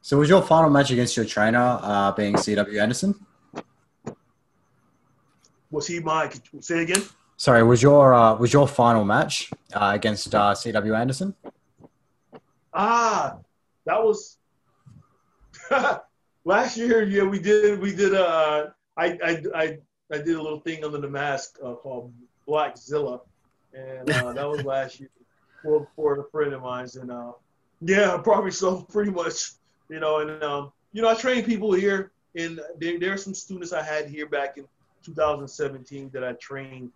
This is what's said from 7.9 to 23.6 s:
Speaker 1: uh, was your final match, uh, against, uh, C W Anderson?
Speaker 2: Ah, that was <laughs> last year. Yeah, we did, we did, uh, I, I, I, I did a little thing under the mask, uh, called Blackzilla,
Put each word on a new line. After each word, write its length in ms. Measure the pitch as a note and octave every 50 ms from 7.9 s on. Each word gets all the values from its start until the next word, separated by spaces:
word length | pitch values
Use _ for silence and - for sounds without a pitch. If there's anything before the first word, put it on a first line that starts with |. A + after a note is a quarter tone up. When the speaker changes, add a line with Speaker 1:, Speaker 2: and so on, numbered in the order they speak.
| C#3+ D3 C#3 C3+ B2+
Speaker 1:
uh, 220 | A#2+ A#2 A2+ A2
was 180 | G#2+ A#2+ A#2 -
your 140 | C#3+ C#3+ C3
final 360 | - - A#2+ A#2 A#2 A2+ G#2
match, 480 | G2 G#2+ C3 E3 - - - - - - - _ _ -
uh, 180 | G#2 G#2 G2+ G2+
against, 400 | G#2 G2+ A2 G#2 G2+ - - -
uh, 220 | G#2+ G2+ G2+ G2
C 160 | - - A#2+
W 220 | G#2+ G#2+ G2+ G#2+ A2
Anderson? 400 | A2 A#2+ C3 C3 - F#3 G3 F#3+ _ _ - _ _ _ _ _ _ - - _ _ _ _ _ _ _ _ - - _ _ _ _ _ _ -
Speaker 2:
Ah, 640 | D#3+ G3 A3 A#3 A#3+ A#3 A3+ G#3 F#3 D3+ C3 - - - _ _ _ _ _ _ _ _
that 160 | D#3 F3 G#3+
was 360 | A3+ A3 G#3 G3 - - _ _ _ _ _ _ _ _ _ _ _ - - - _ _ _ _ _ _ _ _ _ _ _ - - -
<laughs> 300 | C4+ C4+ - C#4+ A#3 - - _ _ _ _ _ _ _ _
last 320 | E3 F#3+ G#3+ C4 B3+ - A3+
year. 260 | A#3 A#3+ A3+ A3+ G#3+
Yeah, 200 | G3 G3 G3 G3
we 160 | F#3+ G3+ F#3+
did, 400 | E3 G3+ G#3 G#3+ G#3 G#3 G#3 F#3+
we 120 | F#3 G3+ F#3
did, 200 | E3+ G3+ G3+ G3
uh, 540 | G3 F#3 E3+ E3 D#3+ D#3 D3+ D3+ D3+ D3+ D3+ - _ _ _ _ -
I, 80 | E3+ F3+ F3 E3+ F3
I, 200 | E3 E3+ D#3+ D3 - -
I, 220 | D#3+ D#3+ D#3+ D#3 D3+ _ _ _ _ _ _
I 60 | D#3 D3
did 180 | D3 E3 E3
a 60 | D#3+
little 180 | D3+ D#3 D3+ D3+
thing 260 | _ E3 D#3+ D#3 D3+
under 140 | D3+ D3 C#3+
the 100 | C#3+ C#3
mask, 480 | C#3 C#3 C#3+ D3 C#3 C3+ - - _ - C#3
uh, 100 | B2+ A#2+
called 400 | - - C#3 C3 B2 A#2+ B2 A#2+ A#2 B2 _ _ _ _ -
Blackzilla, 760 | D3 D3+ D3+ C#3+ - - - - C#3+ D3+ C#3+ C3 B2 - - _ _ _ _ _ _ _